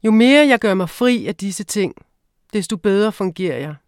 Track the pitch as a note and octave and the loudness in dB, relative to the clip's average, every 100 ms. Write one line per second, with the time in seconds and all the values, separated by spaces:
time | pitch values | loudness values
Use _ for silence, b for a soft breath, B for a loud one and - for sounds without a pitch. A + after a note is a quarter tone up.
0 | A3 A3 A#3+ C#4+ D4 A#3+ G#3+ F#3+ F3+ - | 2 4 6 6 4 2 0 -2 -4 -2
1 | B3 A#3+ A2+ F#3 G3 F#3 G#3 G#3+ F#3 - | 0 0 -4 -8 -8 -10 -8 -4 -4 -6
2 | _ _ _ _ _ G#3 F#3 G3+ G#3+ G3 | _ _ _ _ _ -8 -6 -4 0 0
3 | G#3+ G#3 F#3+ E3+ F#3 B2+ C#3+ D3+ | 0 -2 -6 -4 -6 -6 -8 -12